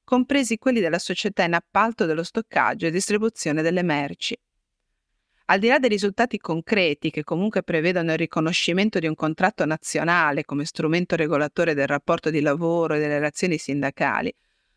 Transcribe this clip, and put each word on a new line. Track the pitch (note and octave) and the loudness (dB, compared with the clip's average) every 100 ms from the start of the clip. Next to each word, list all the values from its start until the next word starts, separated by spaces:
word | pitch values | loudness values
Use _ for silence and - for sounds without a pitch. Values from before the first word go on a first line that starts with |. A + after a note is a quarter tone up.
| - | -2
compresi | B3 B3 C#4 B3 A3+ | 0 2 0 0 -2
quelli | C4 A#3+ | 0 2
della | E3+ E3+ | 2 0
società | - F#3 G#3 G3 | -2 -4 -2 0
in | F3 E3+ | 0 0
appalto | - G3 A3 A3+ E3+ | 0 0 2 2 0
dello | D#3 | 0
stoccaggio | E3+ - A3 - A#2 - E3 | -4 -6 -2 0 2 0 -2
e | |
distribuzione | E3+ - G#3 A3 - E3 D3+ | -2 0 0 -2 -2 -2 0
delle | D#3+ F3+ | 0 2
merci. | F3+ D3 C#3+ E3+ - - _ _ _ _ _ _ _ _ _ _ - | 0 0 -4 -6 -8 -8 _ _ _ _ _ _ _ _ _ _ 0
Al | G3 | 2
di | A3+ | 4
là | C#4 | 4
dei | B3+ | 2
risultati | G#3 G3+ G3 A#3+ G#3 | 2 0 0 0 -2
concreti, | - E3 - G#3 F3 D3 D#3+ | -4 -6 -2 2 2 0 -4
che | - | -4
comunque | D3+ E3 G#3 G3+ | -4 -2 0 -2
prevedono | - F3 E3 F3+ E3 | -2 0 0 0 0
il | D#3+ | 0
riconoscimento | E3 - D#3+ F3+ - F3 G#3+ G3 | -2 0 0 0 0 2 2 0
di | D#3+ | -2
un | D#3 | -2
contratto | D#3 D#3+ F#3 - D3+ | -2 0 0 0 -2
nazionale | D#3 - D#3 D#3 F3 D#3 D3 D3+ | -2 -4 -2 0 2 2 0 -4
come | C#3+ | -6
strumento | D3+ - D#3 E3 F3+ D#3 | -6 -4 0 0 0 0
regolatore | D3+ D3 D3 - E3 | 0 0 0 0 0
del | D3 C#3 | 0 0
rapporto | D3 - E3+ D#3+ | 0 0 -2 0
di | D#3 | 0
lavoro | D3 D3 E3+ E3+ D#3+ | 0 0 0 0 0
e | D3+ | 0
delle | D3+ D3 | 0 0
relazioni | D3+ - F#3 D#3 | -2 -2 -2 -2
sindacali, | - C#3+ C#3 - C#3+ A2 - - _ _ _ | -4 -2 -2 -2 -2 0 -4 -8 _ _ _